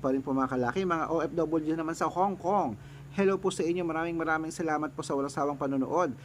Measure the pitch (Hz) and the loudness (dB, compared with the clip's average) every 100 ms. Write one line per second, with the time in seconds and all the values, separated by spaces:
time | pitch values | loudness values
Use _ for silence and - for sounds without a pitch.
0 | 139 135 135 135 131 127 120 185 190 165 | 2 0 0 0 0 0 0 0 0 0
1 | 151 165 156 165 156 160 151 160 160 165 | 0 0 0 0 0 0 0 -2 -2 0
2 | 165 170 196 185 170 202 143 104 - - | 0 2 0 2 0 2 0 -4 -12 -16
3 | - - 196 190 190 185 165 180 170 160 | -8 2 2 4 0 0 0 0 0 0
4 | 170 170 160 160 160 160 160 151 151 143 | -2 0 0 0 -2 -2 0 0 -2 -6
5 | - 139 139 156 143 139 143 135 131 160 | -2 0 0 0 0 0 0 0 2 2
6 | 165 117 | 2 -2